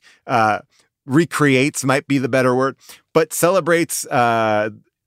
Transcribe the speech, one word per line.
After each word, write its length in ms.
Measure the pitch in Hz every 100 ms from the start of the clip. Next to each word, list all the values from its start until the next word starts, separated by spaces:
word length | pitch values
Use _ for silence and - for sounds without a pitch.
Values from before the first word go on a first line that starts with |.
| _ _ -
uh, 340 | 123 110 101 - _ _ _ 135
recreates 760 | 143 175 - 147 131 143 -
might 240 | 135 135 -
be 100 | 139
the 120 | 123
better 260 | 131 127 127
word, 200 | 135 - - - _
but 200 | 160 165
celebrates, 720 | - 170 190 156 170 165 - -
uh, 600 | 135 117 113 110 107 107 107 _ _